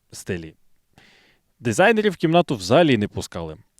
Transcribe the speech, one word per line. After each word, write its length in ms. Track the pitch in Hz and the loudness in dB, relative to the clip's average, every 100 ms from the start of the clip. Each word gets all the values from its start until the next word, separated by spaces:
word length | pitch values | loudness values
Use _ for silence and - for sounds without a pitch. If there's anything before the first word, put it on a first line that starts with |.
| _ | _
стилі. 420 | - - 90 80 - _ _ _ _ _ _ _ _ _ _ | -20 -10 -10 -10 -20 _ _ _ _ _ _ _ _ _ _
Дизайнерів 520 | 120 107 196 220 208 | -6 2 2 2 0
в 60 | 170 | -2
кімнату 380 | 160 170 170 120 | 0 0 0 -4
взагалі 420 | 90 135 165 117 | 2 2 4 2
не 100 | 101 | 0
пускали. 500 | 98 - 90 82 78 _ | -6 -12 -12 -14 -16 _